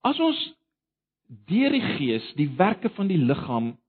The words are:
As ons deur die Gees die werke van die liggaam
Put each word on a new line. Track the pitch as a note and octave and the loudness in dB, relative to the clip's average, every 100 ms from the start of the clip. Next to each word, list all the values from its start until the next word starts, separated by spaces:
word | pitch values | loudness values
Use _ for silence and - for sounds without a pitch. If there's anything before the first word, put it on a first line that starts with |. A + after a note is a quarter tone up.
As | B3+ D4+ | 0 2
ons | E4 D4 - - _ _ _ _ _ _ _ | 0 0 -8 -14 _ _ _ _ _ _ _
deur | A2+ - G3+ C#4 | -20 -2 2 2
die | C#4 - E3+ | 2 -2 -2
Gees | C3 A2+ - | 0 -2 -4
die | C#3+ D3 C3 | -2 -2 2
werke | G3 A3 A3+ | 2 2 -6
van | - G3 | -2 0
die | F3+ | 2
liggaam | B2+ C#3 - A#2+ A#2 - | 2 0 -2 -4 -4 -8